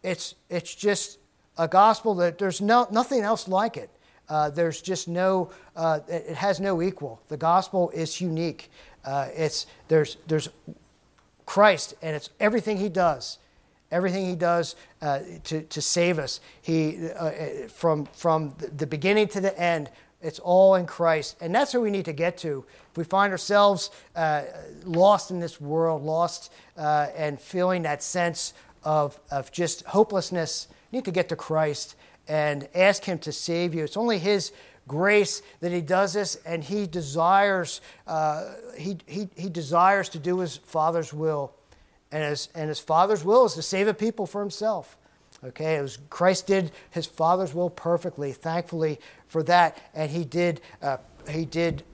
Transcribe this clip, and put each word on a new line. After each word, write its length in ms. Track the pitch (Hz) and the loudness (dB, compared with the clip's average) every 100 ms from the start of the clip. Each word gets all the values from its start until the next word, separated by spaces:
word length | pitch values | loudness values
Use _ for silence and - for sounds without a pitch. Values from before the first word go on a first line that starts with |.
it's, 320 | 185 170 - - _ | -4 -6 -8 -14 _
it's 260 | 175 170 | -8 -8
just 440 | - 208 196 - - _ _ _ - | -2 0 0 -4 -12 _ _ _ -4
a 80 | 165 | 4
gospel 480 | 185 214 214 226 | 8 8 6 0
that 240 | 190 175 165 | 0 0 0
there's 220 | 196 - | -4 -2
no, 260 | 202 240 240 | 4 4 4
nothing 340 | 214 240 269 | 0 2 0
else 260 | 208 220 - | 2 -2 0
like 280 | 185 220 185 | 0 0 -4
it. 140 | 107 _ _ _ _ | -16 _ _ _ _
Uh, 200 | 156 151 | -2 0
there's 320 | 143 170 156 | 0 -2 -2
just 280 | - 185 - | -6 -6 -4
no, 420 | 170 190 190 175 - - | 0 2 2 -2 -8 -18
uh, 240 | - 165 156 - | -2 0 0 -4
it, 180 | 170 156 | -8 -8
it 80 | 147 | -4
has 240 | 196 185 | -2 0
no 200 | 196 175 | 0 0
equal. 380 | 180 190 143 113 _ | -2 -4 -12 -12 _
The 80 | 147 | -4
gospel 540 | 160 180 185 190 175 | 2 2 2 0 0
is 300 | - 156 - | -2 -6 -4
unique. 500 | 180 160 170 - - - - - | -4 -2 -4 -6 -18 -20 -20 -16
Uh, 240 | - 139 135 | -6 -4 -4
it's, 320 | 147 156 - - - - | -2 -2 -2 -10 -16 2
there's, 300 | 160 147 - - | 2 2 -4 -4
there's 200 | 156 - - - - _ _ _ _ _ _ - | -2 -2 -14 -20 -20 _ _ _ _ _ _ -4
Christ, 480 | 190 208 165 - - | 6 6 6 -2 -10
and 140 | 160 | -8
it's 160 | 151 - _ | -8 -8 _
everything 380 | 214 226 214 202 | 0 2 -2 -2
he 120 | 202 | -2
does, 500 | 175 175 135 - - _ _ _ _ _ | 2 2 2 -6 -14 _ _ _ _ _
everything 340 | 170 190 185 | -2 0 -2
he 120 | 185 170 | -4 0
does, 400 | 170 170 160 - - _ | 2 2 0 -8 -20 _
uh, 180 | 151 139 180 165 | -4 -4 -4 -14
to, 200 | - 156 | -6 -6
to 180 | 156 156 | -6 -6
save 380 | 147 175 175 165 | -2 2 2 0
us. 180 | 135 - - - | -4 -8 -12 -14
He, 480 | - 165 156 165 165 | -2 0 0 -4 -10
uh, 140 | - | -6
uh, 440 | 165 147 151 - 120 | -6 -4 -8 -8 -12
from, 380 | - 170 151 143 | -2 0 0 -4
from 480 | - 170 160 151 139 | -4 0 0 -2 -8
the, 100 | 147 | -10
the 180 | 147 156 | -6 -6
beginning 400 | 156 175 208 208 | -2 2 2 2
to 120 | 202 | 0
the 180 | 190 190 | -4 0
end, 300 | 175 165 143 - _ _ | 0 0 -4 -14 _ _
it's 160 | 160 - | -12 -8
all 380 | 180 180 190 190 | 2 8 8 8
in 100 | 175 | 2
Christ. 500 | - 170 156 139 - | 0 2 2 -2 -8
And 120 | 170 | 0
that's 200 | 208 277 | 2 2
who 80 | 247 | 2
we 100 | 220 | 0
need 140 | 202 | 0
to 80 | 170 | -4
get 260 | 147 170 175 | -2 -2 -2
to. 260 | 165 139 - - - | -6 -6 -8 -20 -14
If 40 | - | -8
we 60 | |
find 300 | 165 190 202 | -2 2 2
ourselves, 580 | 185 - 202 202 190 - - - | 0 2 6 6 4 -4 -10 -14
uh, 280 | - 160 151 139 - - - | -2 0 0 -4 -12 -16 -14
lost 480 | 180 165 190 208 - | -4 4 6 6 2
in 80 | 180 | -6
this 200 | 165 - | -6 -8
world, 440 | 143 160 165 156 | -4 0 2 0
lost, 480 | 147 160 170 - - - - - | -2 0 0 -2 -14 -20 -20 -6
uh, 300 | 151 151 147 165 | 0 2 0 -2
and 240 | 151 139 | -4 -6
feeling 420 | - 190 180 180 | -8 -2 0 0
that 220 | 160 147 | -2 -4
sense 500 | - 180 175 160 - - - _ | -4 -2 -2 -2 -8 -10 -20 _
of, 340 | 156 156 147 - _ | 0 2 0 -4 _
of 180 | 143 131 | -6 -6
just 340 | - 170 - | -4 -4 -4
hopelessness, 840 | - 196 214 196 170 180 160 - - - _ | -2 2 4 2 -2 -4 -4 -6 -10 -20 _
you 80 | 247 | -8
need 60 | 262 | -2
to 40 | |
get 180 | 180 175 | -2 -2
to 60 | 160 | -4
Christ 600 | - 160 156 143 - - - _ - | -2 0 0 -2 -10 -16 -20 _ -4
and 400 | 156 151 143 135 | 0 0 -2 -6
ask 320 | 175 190 196 | 4 4 4
him 140 | - 170 | -2 -6
to 140 | - | -6
save 420 | 143 - 170 175 | -8 -4 -2 -2
you. 80 | 160 | -2
It's 140 | 151 196 | -4 -2
only 240 | 233 208 | 0 0
his 320 | 180 202 - - - - - | 0 0 -2 -12 -20 -20 -8
grace 560 | 143 190 208 196 - - - | 0 4 4 4 -2 -10 -8
that 140 | 175 | -4
he 80 | 175 | -4
does 320 | 156 185 196 | 0 2 2
this, 240 | 196 190 - 160 | 0 -4 -6 -6
and 160 | 165 | -8
he 240 | 143 208 196 | -4 -4 -4
desires, 920 | 175 147 147 165 196 202 190 160 - - - - | -6 -6 0 4 6 4 2 -2 -8 -14 -20 -8
uh, 480 | 160 156 151 - - - - | -2 -2 -4 -8 -14 -16 -10
he, 200 | 160 175 - | -8 -8 -10
he, 220 | 175 202 - | -10 -10 -10
he 120 | 185 | -10
desires 600 | 165 143 170 185 202 185 | -8 0 4 6 4 0
to 100 | 165 | -6
do 180 | 151 180 | -2 -2
his 180 | 175 - | -2 -8
Father's 560 | - 160 156 170 156 | -6 -2 0 0 -4
will. 400 | 151 160 151 135 _ _ - _ _ _ | -4 -2 -2 -6 _ _ -20 _ _ _
And 100 | 151 | -6
his, 260 | 151 147 - | -4 -4 -6
and 140 | 165 151 | -8 -6
his 100 | 147 | -6
Father's 460 | - 160 196 208 | 0 4 4 2
will 220 | 160 233 240 | 4 6 6
is 80 | |
to 80 | 147 | 2
save 260 | - 190 208 | -4 0 0
a 60 | |
people 320 | 214 220 220 202 | 0 -2 -2 -6
for 140 | 202 | -6
himself. 560 | 202 - 214 196 135 - _ _ _ - | -8 -4 -4 -4 -8 -20 _ _ _ -18
Okay, 300 | 127 - 156 | -16 -6 -2
it 80 | 156 | -2
was, 160 | 139 113 - | -2 -8 -16
Christ 380 | - 180 190 - | 2 4 4 2
did 240 | 196 170 - - | 2 2 -8 -10
his 140 | - | -8
Father's 480 | 160 - 160 185 185 | -8 0 2 2 0
will 180 | 151 175 | -2 -4
perfectly, 640 | - 165 170 175 143 143 | -2 -2 -2 -2 -6 -8
thankfully 680 | 127 165 165 170 170 156 151 - - _ | -6 -4 -4 -4 -4 -2 -4 -12 -20 _
for 160 | 160 | -4
that, 340 | 160 175 170 - - | 4 6 6 2 -16
and 160 | 156 156 | -6 -4
he 140 | 160 | -4
did, 360 | 151 156 175 156 - - | -4 0 0 0 -10 -8
uh, 180 | 143 131 - - - | -6 -6 -8 -20 -8
he 160 | 156 | -6
did 380 | 165 165 170 147 - | -4 0 0 -2 -10